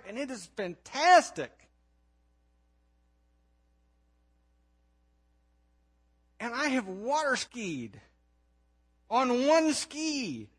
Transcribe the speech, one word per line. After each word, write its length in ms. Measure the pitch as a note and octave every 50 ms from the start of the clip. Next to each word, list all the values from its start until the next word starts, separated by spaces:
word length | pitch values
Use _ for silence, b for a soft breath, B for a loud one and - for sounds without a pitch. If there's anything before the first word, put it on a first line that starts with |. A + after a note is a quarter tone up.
| - F#3+
and 100 | G3+ A#3+
it 140 | C#4+ B3+
is 180 | C4 A3 F3 - _
fantastic. 960 | - G3+ F3 F3 - _ - - C4 D#4 F4 F4+ E4+ C#4 - - - C#3 A#2+ - _ _ _ _ _ _ _ _ _ _ _ _ _ _ _ _ _ _ _ _ _ _ _ _ _ _ _ _ _ _ _ _ _ _ _ _ _ _ _ _ _ _ _ _ _ _ _ _ _ _ _ _ _ _ _ _ _ _ _ _ _ _ _ _ _ _ _ _ _ _ _ _ _ _ _ _ _ _ _ _ _ _ _ _ _ _ _ _ _ _ _ _ _ _ _ _ _
And 140 | G#3+ A#3+ A#3
I 140 | B3+ D4 D4
have 180 | C4 C4 G#3+ F#3+
water 480 | F#3 F#3+ G#3 A#3+ C#4 D#4 D#4 C#4+ B3+
skied 640 | - - - - B3 A3 F#3 D#3+ C3 A#2 G#2+ G2 G#2+ - - _ _ _ _ _ _ _ _ _ _ _ _ _ _ _ _ _ _ _ _
on 380 | G#3+ A#3+ C4 B3+ B3 A#3+ C4 C#4+
one 260 | D#4 E4 D#4+ D#4 C#4+
ski, 760 | - - - - D4 D#4 D#4+ D4+ C#4+ B3 F#3 C3+ A2 G#2+ - _